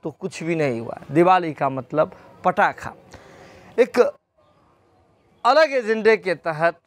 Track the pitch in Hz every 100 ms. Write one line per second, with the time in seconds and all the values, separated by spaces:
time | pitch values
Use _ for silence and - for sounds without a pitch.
0 | 165 143 180 - 160 165 147 117 117 -
1 | - 143 175 185 165 143 143 135 127 147
2 | 175 - - - 185 180 180 - - -
3 | - - - - - - - - 254 247
4 | 214 - _ _ _ _ _ _ _ _
5 | _ _ _ _ - 277 311 269 214 220
6 | 214 214 185 165 170 151 165 165